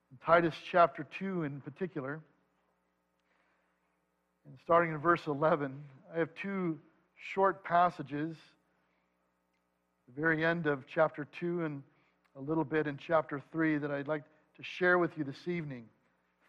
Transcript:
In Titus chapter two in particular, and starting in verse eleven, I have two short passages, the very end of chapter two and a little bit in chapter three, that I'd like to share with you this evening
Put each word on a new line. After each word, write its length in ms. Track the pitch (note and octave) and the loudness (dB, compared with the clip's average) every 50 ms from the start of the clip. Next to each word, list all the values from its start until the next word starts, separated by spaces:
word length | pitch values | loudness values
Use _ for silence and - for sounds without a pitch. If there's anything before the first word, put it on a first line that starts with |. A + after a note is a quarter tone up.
| _ _ | _ _
In 60 | C3+ B2 - | -20 -10 2
Titus 300 | - E3 F3 E3+ D#3+ D3 - - - | 6 6 6 6 4 0 -4 -10 0
chapter 340 | - F3+ E3+ E3 - - D3+ - - - | 6 6 6 6 4 -4 -12 -12 -10 -8
two 240 | F#3+ G3 F#3 F3 D#3+ | -6 -4 -2 -2 -2
in 180 | C#3+ C#3+ C#3+ | -4 -6 -8
particular, 580 | - D3+ C#3 - G3 E3 - D3+ B2+ C3+ D3 D#3+ D3+ _ _ _ _ _ _ _ _ _ _ _ _ _ _ _ _ _ _ _ _ _ _ _ _ _ _ _ _ _ _ _ _ _ _ _ _ _ _ _ _ _ _ _ _ | -12 -14 -8 -8 -8 -6 -6 -8 -6 -6 -8 -10 -12 _ _ _ _ _ _ _ _ _ _ _ _ _ _ _ _ _ _ _ _ _ _ _ _ _ _ _ _ _ _ _ _ _ _ _ _ _ _ _ _ _ _ _ _
and 120 | D3 C#3 C3 _ | -20 -20 -16 _
starting 280 | - E3+ E3+ E3+ E3 | 4 4 4 6 4
in 60 | D#3 D3+ | 0 0
verse 300 | C#3+ E3+ E3+ E3 - D#3+ | 2 2 2 2 0 -4
eleven, 560 | D3 C#3 D#3+ D#3 F3 D3 C#3+ C3+ C3 C#3+ D3 C#3+ - - - - | -2 0 2 2 2 2 0 -6 -6 -10 -14 -18 -20 -20 -20 -8
I 60 | E3 E3 | -4 -2
have 120 | E3 D3+ - - | -2 -2 -4 -10
two 380 | - G3 G3 F#3+ F#3 E3+ D#3+ D3 - _ _ _ _ _ _ _ - - - | -8 -6 -4 -4 -2 -4 -4 -6 -10 _ _ _ _ _ _ _ -16 -8 0
short 300 | G3 F#3+ F#3+ F#3 - - | 2 2 2 2 -2 -4
passages, 720 | - E3+ F3 F3+ F3 E3+ - D3 A#2+ C#3+ D3 D3+ E3 D#3+ D3+ - _ _ _ _ _ _ _ _ _ _ _ _ _ _ _ _ _ _ _ _ _ _ _ _ _ _ _ _ _ _ _ _ - | 0 2 4 4 2 0 -4 -10 -8 -6 -6 -6 -6 -8 -12 -18 _ _ _ _ _ _ _ _ _ _ _ _ _ _ _ _ _ _ _ _ _ _ _ _ _ _ _ _ _ _ _ _ -18
the 120 | B2 C#3 | -10 -2
very 240 | D#3 E3 D#3+ D#3 D#3+ | 0 0 2 2 2
end 220 | E3 E3+ E3+ D#3+ | 0 0 0 0
of 200 | D3+ C#3+ C3 B2 - | 0 0 -2 -4 -6
chapter 400 | - E3+ D#3+ D3+ - - C#3+ - - - | 2 2 2 2 2 -4 -10 -10 -10 -6
two 240 | F3 F3 F3 F3 E3 | -4 -4 -2 -2 -4
and 200 | D#3 D3 C#3 C3+ - _ _ _ _ _ _ _ _ _ | -4 -6 -8 -12 -16 _ _ _ _ _ _ _ _ _
a 60 | C#3 | -12
little 220 | C3+ C#3 D#3+ E3 D#3 | -6 -2 -2 -2 0
bit 240 | B2+ D#3 D#3 D3+ D3 | 0 0 0 0 -2
in 100 | C#3 C3+ | -4 -8
chapter 460 | - - E3 D#3 D3+ - D3+ C#3 - - | -4 0 0 0 0 0 -6 -10 -10 -8
three, 260 | - D#3+ D#3+ D#3 D3+ D3 | -2 0 0 2 2 0
that 140 | C#3+ C#3+ | -2 -4
I'd 160 | C#3+ C#3 C#3 C#3 | -4 -4 -4 -4
like 160 | D#3 D3+ D3 _ _ _ _ _ _ - | -4 -6 -6 _ _ _ _ _ _ -18
to 60 | - | -16
share 340 | - - - F3+ F3+ F3+ F3+ | -14 -4 0 2 4 6 4
with 140 | F3 D#3+ - D#3 | 4 2 0 -4
you 60 | D3 | -6
this 240 | C3+ C3+ - - F3 | -6 -6 -8 -6 -6
evening 380 | F3+ E3+ D#3 D3 C3+ A#2+ A2+ G#2+ _ _ _ _ _ _ _ _ _ _ _ | -4 -4 -6 -8 -10 -12 -14 -18 _ _ _ _ _ _ _ _ _ _ _